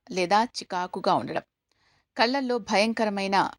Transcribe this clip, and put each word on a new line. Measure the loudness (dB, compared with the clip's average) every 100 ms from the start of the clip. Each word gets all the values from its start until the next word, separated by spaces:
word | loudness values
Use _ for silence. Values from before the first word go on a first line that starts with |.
| -6
లేదా | -2 2 2 2
చికాకుగా | -4 -8 -6 -6 -4 0
ఉండడం, | 0 0 -6 -8 _ _ _ _ _ _ -2
కళ్ళల్లో | 0 0 -2 -4
భయంకరమైన | 0 2 2 0 -2 -2 0 2 0